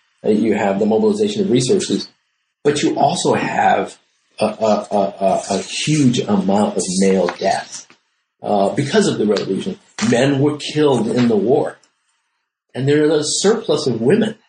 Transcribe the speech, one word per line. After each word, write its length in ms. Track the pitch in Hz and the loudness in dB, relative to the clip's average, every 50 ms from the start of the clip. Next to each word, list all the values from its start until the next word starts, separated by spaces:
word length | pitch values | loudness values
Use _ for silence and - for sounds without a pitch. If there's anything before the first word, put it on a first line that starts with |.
| _ _ _ _ - | _ _ _ _ -2
Uh, 60 | 104 | 0
you 260 | 107 104 117 110 101 | 0 2 2 0 0
have 240 | 101 110 98 98 98 | 0 0 0 0 0
the 60 | 107 | 0
mobilization 580 | 107 110 110 107 107 98 104 107 101 - - 98 | 2 2 2 2 2 2 2 0 -2 0 -2 0
of 80 | 95 | 2
resources, 560 | 117 131 131 - 104 - - - 101 95 - - _ _ _ _ _ _ _ _ _ _ - | 2 2 2 2 0 0 0 -2 -4 -4 -4 -8 _ _ _ _ _ _ _ _ _ _ -2
but 180 | 147 - - | -2 0 0
you 160 | - - - | 0 -2 0
also 360 | - - 151 - - - 151 113 | 0 0 0 0 0 0 0 0
have 680 | 104 - - - - - - 98 98 92 - - - _ _ _ _ _ _ _ - | 0 -2 -4 -2 0 2 2 2 0 -2 -4 -10 -16 _ _ _ _ _ _ _ -2
a, 60 | 110 | -2
a, 420 | 107 - - 110 110 104 101 - - | -2 -2 0 0 0 0 0 -2 -2
a, 60 | 98 | -2
a, 460 | 104 98 - - - 98 95 90 - - - | 0 0 -2 -2 -2 0 0 0 0 -2 -2
a 80 | 101 92 | -4 -4
huge 580 | - - - - - 151 156 156 139 123 117 - | -4 -6 -8 -6 -2 0 2 2 4 2 2 0
amount 580 | - - 104 98 90 95 98 107 104 - - | 0 0 0 0 0 2 2 2 0 0 -2
of 60 | 98 - 95 90 95 | -4 -4 -2 0 2
male 280 | 98 95 95 95 90 | 2 2 2 2 0
death, 600 | - - - - 95 - - - - - - - - - _ _ _ _ _ _ _ _ _ | 0 -2 -2 -2 -2 -2 -2 -6 -10 -14 -18 -18 -20 -20 _ _ _ _ _ _ _ _ _
uh, 280 | - 110 104 101 95 101 | -6 -2 -2 0 0 0
because 380 | 101 135 135 - - 220 196 | -2 -2 -2 0 2 2 2
of 100 | 160 123 | 2 0
the 80 | 113 113 | 0 0
revolution. 520 | 104 104 95 - - 95 92 - 95 92 - _ _ _ - - 120 | 0 0 0 -2 -4 -4 -4 -6 -6 -10 -12 _ _ _ -4 -2 0
Men 300 | 120 117 131 143 143 135 | 2 2 2 2 2 2
were 180 | 139 147 147 | 0 0 0
killed 500 | - - - - 151 151 143 135 117 104 | -2 -6 -6 -2 0 2 2 2 2 0
in 200 | 117 113 123 123 | 0 0 0 2
the 80 | 117 113 | 2 2
war, 420 | 101 95 113 135 - - - - - _ _ _ _ _ _ _ _ _ _ _ _ _ _ _ _ _ _ - | 2 2 2 2 2 0 -2 -6 -12 _ _ _ _ _ _ _ _ _ _ _ _ _ _ _ _ _ _ -8
and 140 | 123 135 | -4 0
there 160 | 139 147 151 151 | 2 2 4 4
is 80 | 151 | 4
a 120 | 165 156 143 | 2 2 0
surplus 640 | - - - - 196 226 220 - - 156 147 - | -2 -4 0 0 0 0 0 0 -2 -2 -2 0
of 120 | 139 113 104 | -2 -2 0
women. 380 | 117 131 185 226 220 214 - - _ | 2 2 2 2 2 0 -4 -10 _